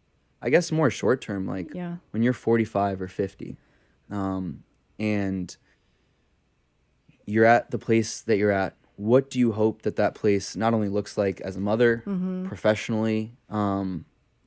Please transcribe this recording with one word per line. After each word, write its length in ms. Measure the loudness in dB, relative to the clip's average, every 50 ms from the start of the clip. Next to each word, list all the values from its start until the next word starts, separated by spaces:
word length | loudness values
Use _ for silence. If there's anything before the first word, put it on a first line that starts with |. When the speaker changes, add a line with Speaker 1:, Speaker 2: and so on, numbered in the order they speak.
| _ _ _ _ _ _ _ _ -2
Speaker 1:
I 80 | 2
guess 220 | 2 2 2 2 0
more 180 | 2 2 2
short 300 | 0 0 0 0 0 0
term, 260 | -2 -4 -6 -6 -4
like, 260 | -6 -6 -6 -8 -8 -10
Speaker 2:
Yeah. 220 | -10 -8 -8 -10 -10 -12 _
Speaker 1:
when 120 | -2 0 0
you're 100 | 0 0
forty-five 680 | 0 0 2 2 2 2 2 0 0 0 0 -2 -4
or 80 | -6 -6
fifty, 480 | -4 -4 -4 -4 -4 -8 -14 -14 -14 -16 _ _ _ _ _ _ _ _ _ -10
um, 540 | -6 -4 -4 -4 -4 -4 -6 -6 -8 -12 -16 _ _ _ _ _ _ -6
and 580 | -4 -2 -2 -2 -2 -2 -4 -4 -6 -8 -10 -16 _ _ _ _ _ _ _ _ _ _ _ _ _ _ _ _ _ _ _ _ _ _ _ _ _ _ _ _ _ _ _ _ _
you're 200 | -2 2 4 6
at 260 | 6 6 6 4 0
the 80 | -6 -6
place 420 | 0 2 2 2 2 0 -4 -6 -2
that 140 | 0 2
you're 140 | 2 4 4 2
at, 240 | 2 0 -2 -6 _ _ _ _
what 340 | -6 0 4 4 4 4 2
do 80 | 0 0
you 140 | 2 2 2
hope 300 | 2 2 0 0 -2 -4
that 140 | -4 -2
that 180 | 0 0 0 -2
place 400 | 0 0 2 2 2 0 -4 -4
not 180 | -2 0 0 2
only 140 | 2 0 0
looks 280 | -2 -2 -4 -4 -2 0
like 220 | 0 0 -2 -4
as 160 | -6 -8 -6
a 40 | -4
mother, 420 | -2 0 2 4 4 4 4 2 -2
Speaker 2:
Mm-hmm. 400 | -6 -6 -4 -4 -4 -4 -6 -6
Speaker 1:
professionally, 880 | -8 -8 -2 0 0 0 0 0 -2 -2 0 0 0 0 -2 -2 -4 -10 _ _ -8
um, 560 | -4 -2 0 0 0 -2 -2 -4 -6 -8 -10 -12 _ _ _ _ _ _ _